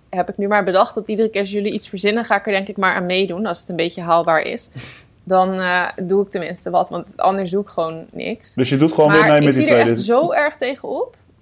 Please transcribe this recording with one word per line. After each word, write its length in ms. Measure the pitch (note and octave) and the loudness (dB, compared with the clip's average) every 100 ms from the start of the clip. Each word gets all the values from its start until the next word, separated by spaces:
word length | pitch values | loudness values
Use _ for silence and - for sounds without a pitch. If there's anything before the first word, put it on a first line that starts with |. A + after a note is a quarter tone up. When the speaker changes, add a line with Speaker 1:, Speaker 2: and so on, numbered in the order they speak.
| _ F#3 | _ -6
Speaker 1:
heb 140 | F3+ | -4
ik 80 | G3+ | -4
nu 100 | G3+ | -2
maar 160 | G#3 | 0
bedacht 320 | G3 F#3 A#3 - | 2 2 2 -2
dat 120 | G#3 | -4
iedere 220 | G#3+ A3 | -2 -2
keer 120 | G#3 | -2
als 100 | G3+ | -4
jullie 220 | G#3 G3+ | -4 -4
iets 160 | G#3 - | -6 -8
verzinnen, 360 | F#3+ G3+ A3 A3+ | -4 -2 -2 0
ga 100 | G3+ | -2
ik 100 | A3 | 0
er 60 | |
denk 140 | G3 G3 | -2 -4
ik 100 | G3+ | -2
maar 180 | F#3+ F#3 | 0 0
aan 100 | F3+ | 0
meedoen, 400 | F#3 F#3+ E3+ G#3+ | 0 0 -2 -6
als 140 | E3+ | -6
het 100 | - | -6
een 60 | F3 | -4
beetje 260 | E3+ F3 | -4 -4
haalbaar 400 | E3+ E3+ E3+ D#3+ | 0 2 2 0
is. 280 | - - - | 0 -6 -12
Speaker 2:
<laughs> 60 | - - - - _ | -16 -16 -18 -20 _
Speaker 1:
Dan, 300 | - F#3 F#3 | 0 2 2
eh, 340 | F#3+ F#3 F3+ F3+ - | 0 -2 -2 -2 -6
doe 200 | F3+ G3 | -2 0
ik 60 | G3 | 0
tenminste 400 | G3 D#3+ F3 - | -4 -6 -8 -4
wat, 200 | F3 E3+ | -2 -2
want 240 | F3 E3 - | -4 -10 -2
anders 340 | F3+ G3 F#3 | 0 0 -2
doe 100 | F#3+ | -4
ik 60 | G3+ | -4
gewoon 380 | - D#3+ D#3+ - | -4 -6 -8 -14
niks. 420 | - - A#3 - | -12 -10 -10 -8
Speaker 2:
Dus 160 | - B2+ | -4 0
je 80 | C#3 | 2
doet 160 | D#3 | 2
gewoon 180 | D#3+ D#3 | 4 6
weer 80 | D#3 | 6
Speaker 1:
Maar 80 | D#3+ | 6
Speaker 2:
mee 80 | D3 | 6
Speaker 1:
ik 40 | D3 | 4
Speaker 2:
met 80 | |
die 100 | C3 | 4
Speaker 1:
zie 80 | D#4 | 4
er 40 | - | 4
Speaker 2:
tweede 180 | A2+ A#2 | 4 2
Speaker 1:
echt 80 | G3 | 2
zo 240 | A#3+ E4+ | 2 2
erg 240 | - D4 - | 0 -2 -2
tegenop. 600 | B3+ C4+ - C#4 B4+ - _ _ | -6 -6 -8 -6 -6 -10 _ _